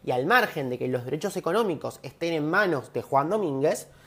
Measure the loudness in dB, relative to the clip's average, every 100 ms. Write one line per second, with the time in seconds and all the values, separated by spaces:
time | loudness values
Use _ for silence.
0 | -2 0 4 4 4 -2 -4 -2 -2 -2
1 | -2 -4 -4 -4 -2 0 0 -2 -6 -10
2 | -14 -6 -2 0 0 2 2 0 -2 -8
3 | 2 2 2 0 0 2 2 0 -6 -20